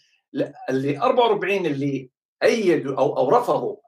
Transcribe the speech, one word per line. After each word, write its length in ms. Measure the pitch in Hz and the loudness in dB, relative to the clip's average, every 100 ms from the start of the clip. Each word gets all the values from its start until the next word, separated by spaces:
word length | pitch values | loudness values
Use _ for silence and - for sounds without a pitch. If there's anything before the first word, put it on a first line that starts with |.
| _ _ _ | _ _ _
ل-، 180 | 135 - - - | -6 -6 -6 -4
اللي 320 | 131 139 139 | -2 -2 -2
أربعة 220 | 254 247 | 0 2
وأربعين 420 | 233 196 180 196 165 | 2 2 0 -2 -2
اللي 440 | 139 143 135 - _ _ _ | -2 -4 -4 -8 _ _ _
أيدوا 540 | 180 240 185 147 139 135 | 2 2 2 0 0 0
أو، 200 | 139 131 | 0 0
أو 120 | 131 | 2
رفضوا 480 | 240 - 135 120 - | 2 2 -2 -4 -8